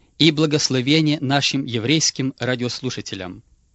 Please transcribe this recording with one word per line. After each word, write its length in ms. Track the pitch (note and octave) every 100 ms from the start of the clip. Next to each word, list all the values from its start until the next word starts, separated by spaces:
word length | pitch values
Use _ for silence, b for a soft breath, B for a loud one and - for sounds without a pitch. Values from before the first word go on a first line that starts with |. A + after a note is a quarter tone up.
| _ _
и 120 | D3+
благословение 880 | D3 D#3+ D3 - B2+ B2+ D#3 D#3 D3
нашим 440 | C3+ C#3 C#3 C#3 C#3+
еврейским 680 | A#2 A2 D#3+ - - C3 -
радиослушателям, 1040 | A#2+ B2+ B2 - B2+ A2+ - G2 F2+ F#2+ _ _ _